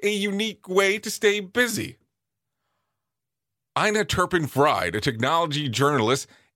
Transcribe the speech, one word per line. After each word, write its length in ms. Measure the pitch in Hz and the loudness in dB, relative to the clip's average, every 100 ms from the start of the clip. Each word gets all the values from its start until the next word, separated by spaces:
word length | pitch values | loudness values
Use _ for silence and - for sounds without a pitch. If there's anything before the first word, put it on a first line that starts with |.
a 60 | 208 | -2
unique 580 | 208 202 196 220 180 - | -2 -2 -2 -4 -6 -2
way 320 | 185 196 208 | 2 2 2
to 100 | 214 | -4
stay 300 | - 208 208 | 0 0 0
busy. 580 | 185 240 247 190 - - _ _ _ _ _ _ _ _ _ _ _ _ _ _ _ _ _ 139 | -2 0 0 0 -8 -12 _ _ _ _ _ _ _ _ _ _ _ _ _ _ _ _ _ -2
Ina 260 | 196 214 - | 0 0 -2
Turpin 420 | - 180 180 143 | -2 0 0 -2
Fried, 460 | 127 147 101 90 | 2 4 4 0
a 80 | 104 | -2
technology 680 | 139 113 127 165 170 147 143 | -4 -2 0 0 0 -2 -4
journalist 580 | 107 143 143 110 135 - _ _ | 0 2 2 2 0 -2 _ _